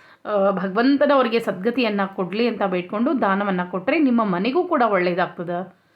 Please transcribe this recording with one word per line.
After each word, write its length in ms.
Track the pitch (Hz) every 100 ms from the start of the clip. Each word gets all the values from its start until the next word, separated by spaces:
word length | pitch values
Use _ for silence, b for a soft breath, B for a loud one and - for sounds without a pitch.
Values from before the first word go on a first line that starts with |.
| B B -
ಆ, 200 | 208 196
ಭಗವಂತನ 600 | 190 190 190 262 277 285
ಅವರಿಗೆ 260 | 277 233 226
ಸದ್ಗತಿಯನ್ನ 600 | 226 180 220 254 226 202 190
ಕೊಡ್ಲಿ 420 | - 180 208 240
ಅಂತ 140 | 214
ಬೇಡ್ಕೊಂಡು 580 | 196 180 180 214 254 269
ದಾನವನ್ನ 400 | 214 196 208 180 180
ಕೊಟ್ರೆ 280 | 185 185 320
ನಿಮ್ಮ 260 | 277 233
ಮನೆಗೂ 400 | 214 175 220 311
ಕೂಡ 180 | 359 311 226
ಒಳ್ಳೇದಾಗ್ತದೆ. 920 | 196 180 175 170 - 170 175 180 b b